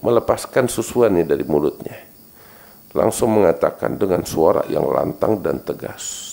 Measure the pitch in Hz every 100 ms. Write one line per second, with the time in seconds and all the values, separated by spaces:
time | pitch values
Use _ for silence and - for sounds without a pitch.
0 | - 117 - 120 - - 123 - 110 123
1 | 113 90 80 71 - 76 73 - - -
2 | - - - - - - - - - -
3 | 107 - 123 107 90 - 76 - - 65
4 | 98 90 - 80 80 - - 76 67 65
5 | 76 78 - 107 78 67 - - - -
6 | - - -